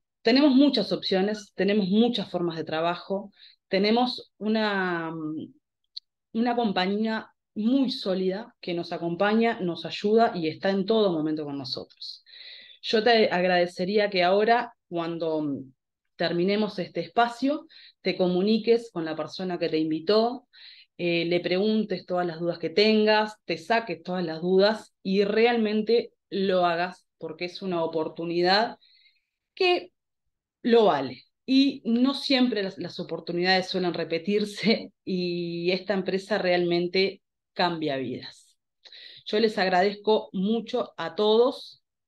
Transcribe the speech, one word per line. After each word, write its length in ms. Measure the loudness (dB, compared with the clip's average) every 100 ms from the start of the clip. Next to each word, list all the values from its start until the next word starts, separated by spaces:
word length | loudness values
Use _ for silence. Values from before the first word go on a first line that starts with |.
| _ _
tenemos 300 | 2 4 6
muchas 380 | 6 6 4 -2
opciones, 600 | -4 -2 0 0 -4 -10 -2
tenemos 320 | 0 2 2
muchas 400 | 4 4 0 -6
formas 280 | -4 -4 -4
de 60 |
trabajo, 680 | -6 -2 -2 -4 -6 -8 -8 _ -20 _ _
tenemos 640 | 0 2 2 2 -4 -16 _
una, 760 | -2 0 0 0 -2 -4 -6 -6 -8 -8 -12 _ _ _ _ -20 _ _ _
una 220 | -2 0 0
compañía 760 | 0 0 0 0 -2 -4 -8 _ _
muy 380 | -4 0 2 0
sólida 640 | -2 -4 -2 -2 -4 -10 _
que 120 | -6
nos 180 | -6 -6
acompaña, 680 | -6 -6 0 2 2 2 0
nos 260 | -4 -4 -8
ayuda 460 | -4 2 4 4 2
y 120 | -4
está 220 | -2 -2
en 160 | -2 2
todo 260 | 2 2
momento 320 | 0 -2 -4
con 140 | -6 -8
nosotros. 640 | -8 -10 -12 _ -18 -18 _ -20 -20 -20 -20 -14
Yo 220 | -2 2
te 260 | 4 6 4
agradecería 800 | 2 2 2 2 -2 0 2 2
que 140 | 2
ahora, 500 | 4 4 4 2 0 _ _
cuando 720 | -6 -6 -4 -4 -2 -4 -6 -10 _ _ _ _ -6
terminemos 640 | -2 0 0 0 -2 -4
este 220 | -8 -8
espacio, 640 | -4 0 0 0 -2 -2 -8 -20 -20 _
te 140 | -6 0
comuniques 760 | 0 2 2 2 2 0 0
con 140 | -8 -6
la 100 | -6
persona 440 | -8 -8 -8 -4
que 100 | -2
te 80 | 0
invitó, 680 | 0 -2 2 2 2 -4 _ -20 -20 -20 -20 -6
eh, 280 | -2 0 0
le 140 | 0
preguntes 640 | 0 0 2 0 -2 -6 -4
todas 200 | -4 -2
las 120 | -4
dudas 200 | -6 -4
que 100 | -2
tengas, 640 | 2 4 4 4 2 0 -6 -8
te 120 | -8
saques 460 | -2 -2 -2 -8
todas 200 | -6 -4
las 180 | -4 -4
dudas 520 | 2 4 4 2 -8 _
y 220 | -2 0
realmente 920 | 2 2 2 2 0 0 2 0 0 _ _
lo 360 | -2 0 2 2
hagas, 420 | 0 -4 -8 _ _
porque 280 | -14 -10 -10
es 160 | -8
una 220 | -6 -2
oportunidad 920 | -2 -2 -6 -6 -4 0 2 2 0 -6 _ _ _ _ _ _ _
que 380 | 0 2 2 -2 _ _ _ _ _ _ _
lo 220 | 2 6 6
vale. 380 | 2 -4 -10 _ _ 2
Y 360 | 4 4 0 -2
no 280 | 2 2
siempre 500 | 0 0 2 2 0
las, 140 | -4 -8
las 220 | -12 -10
oportunidades 680 | -10 -8 -6 -2 2 2 2
suelen 260 | -2 -2
repetirse 1000 | -2 -4 -4 -2 -2 -2 -2 0 0 -2 _
<laughs> 60 |
y 680 | -6 -4 -2 -4 -6 -4 -2
esta 220 | -2 -2
empresa 440 | -4 -2 -6 -4 -2
realmente 840 | 0 0 2 0 0 0 -2 -4 _ _ _
cambia 440 | -2 -2 -2 -4 -4
vidas. 600 | -6 -8 -12 -20 _ _ _ _ -20 -20 -20 -18 -4
Yo 140 | 0
les 180 | 0 0
agradezco 720 | 2 2 2 0 0 0 0
mucho 600 | -4 -2 -2 -2 -6 -6 -8
a 180 | -8 -2
todos, 680 | 2 4 4 0 -14 -20 _ _